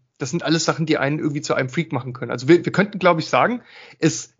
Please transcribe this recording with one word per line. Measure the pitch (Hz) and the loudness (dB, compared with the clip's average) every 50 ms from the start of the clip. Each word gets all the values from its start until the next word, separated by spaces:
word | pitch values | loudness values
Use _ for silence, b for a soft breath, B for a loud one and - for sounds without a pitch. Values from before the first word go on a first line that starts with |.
| _ _ _ - | _ _ _ -10
das | 143 127 | -8 -4
sind | 170 170 | -4 -4
alles | - 147 165 160 - | 0 0 0 0 2
Sachen, | 165 147 - 165 | 0 0 0 0
die | 151 147 | 0 0
einen | - 135 139 151 156 | 0 0 0 -2 -2
irgendwie | - 151 143 147 | -2 -4 -4 -4
zu | - - - | -4 -2 -2
einem | - 131 127 | -2 -2 -4
Freak | - 170 160 - | -4 -6 -4 -4
machen | 147 127 131 131 120 | -4 -6 -6 -8 -10
können. | - 123 120 | -10 -8 -8
Also | 127 123 127 135 | -8 -2 4 4
wir, | 175 175 175 | 4 6 4
wir | 165 | 0
könnten, | - 180 202 208 - 175 | 0 0 -2 -2 -2 0
glaub | 180 175 175 160 | 2 2 2 2
ich, | - - | 0 0
sagen, | - 123 143 196 247 233 B B B B B B B B | 2 2 2 2 0 -4 B B B B B B B B
es, | 165 156 - - - - _ - | 0 0 0 -2 -10 -14 _ -14